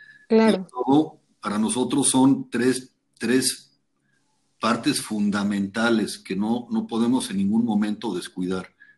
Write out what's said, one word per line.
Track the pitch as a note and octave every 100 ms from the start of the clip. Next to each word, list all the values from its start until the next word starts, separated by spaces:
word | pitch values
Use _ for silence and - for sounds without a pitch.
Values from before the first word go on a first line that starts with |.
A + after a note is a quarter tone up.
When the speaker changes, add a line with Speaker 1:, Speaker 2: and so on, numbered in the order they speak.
| - - _
Speaker 1:
Claro. | A3 A3 F#3+ F#3+
Speaker 2:
Y |
todo | - - D3 D#3 - _ _
para | G#2 G#2
nosotros | A2 A#2+ B2 C#3+ C3
son | C3 C3+ C3+ -
tres, | A#2+ B2+ B2+ - _ _ _
tres | A2+ B2+ C3 - - _ _ _ _ _ _ _ _ _
partes | A2 A2+ D3 B2
fundamentales | - G#2+ G#2 G2+ G2+ G2+ G2 A2 A#2 A2+ G2+ -
que | - F#2+
no, | G#2+ A#2+ -
no | A2 A2
podemos | A#2 A#2+ B2+ -
en | G2
ningún | G2 A2
momento | A#2+ G#2 G#2 G2+ A2
descuidar. | F2+ - - F2+ F#2 F#2 _ -